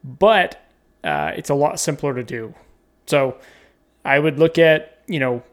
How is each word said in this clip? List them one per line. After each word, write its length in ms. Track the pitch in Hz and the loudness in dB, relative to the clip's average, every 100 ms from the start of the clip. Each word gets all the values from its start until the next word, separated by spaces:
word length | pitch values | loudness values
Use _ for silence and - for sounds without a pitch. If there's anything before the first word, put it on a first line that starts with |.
but, 580 | 135 127 208 214 - - _ _ _ _ | -18 0 2 4 0 -6 _ _ _ _
uh, 280 | - 76 76 - | -6 -4 -4 -6
it's 140 | - | -4
a 40 | |
lot 240 | 143 147 160 | 0 0 -2
simpler 360 | - 147 147 | -6 -4 -6
to 100 | 123 | -6
do. 300 | 120 120 110 - _ _ _ _ - | -8 -10 -12 -16 _ _ _ _ -2
So 300 | 147 135 - - _ _ _ _ _ | 0 0 -4 -18 _ _ _ _ _
I 140 | - 139 | 0 0
would 200 | 156 139 | 0 2
look 200 | 160 160 | 2 4
at, 440 | 165 156 - _ - | 4 4 0 _ -8
you 140 | 165 | -4
know 220 | 131 120 - | -2 -4 -8